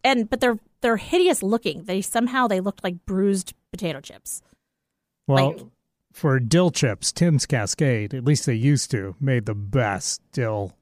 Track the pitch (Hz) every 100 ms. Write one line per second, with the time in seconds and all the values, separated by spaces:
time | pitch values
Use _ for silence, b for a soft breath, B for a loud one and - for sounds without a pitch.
0 | 262 254 220 254 247 220 _ _ 240 226
1 | - 359 359 - 196 226 196 156 190 190
2 | 196 233 247 254 240 190 196 - 190 175
3 | - 190 202 196 - - _ 180 180 139
4 | - - - - b b _ _ _ _
5 | _ _ - 135 135 - - _ _ _
6 | _ - 151 131 113 165 180 - 131 101
7 | - - 175 147 - 127 101 - 147 117
8 | 104 131 127 147 - 113 135 143 - 113
9 | 98 95 135 123 110 104 101 131 107 95
10 | - - _ - 113 107 98 _